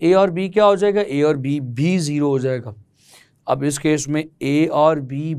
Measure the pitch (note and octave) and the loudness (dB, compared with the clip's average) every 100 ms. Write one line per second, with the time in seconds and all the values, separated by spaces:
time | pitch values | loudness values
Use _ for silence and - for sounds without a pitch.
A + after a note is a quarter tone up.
0 | E3 F#3+ G3 E3+ F#3+ G#3+ G#3 G3 G#3 G3+ | 2 4 2 0 -4 2 4 4 2 0
1 | F#3 C#3+ D3+ C3+ C#3 C#3+ B2+ A#2 E3 F#3 | 0 0 0 0 -2 -4 -4 -2 0 0
2 | D3 D3 D3 C3+ C3 B2+ A2 - _ _ | 0 0 0 0 -2 -4 -8 -16 _ _
3 | _ - _ _ - C3+ C#3+ C#3+ D#3 D3+ | _ -20 _ _ -4 -2 -2 -2 0 0
4 | C3+ D3+ D#3 - C#3 D3 D#3+ D3 D#3 D3+ | -2 -6 -6 -6 -2 0 2 2 2 2
5 | C3+ C#3 D#3+ | -4 -8 -6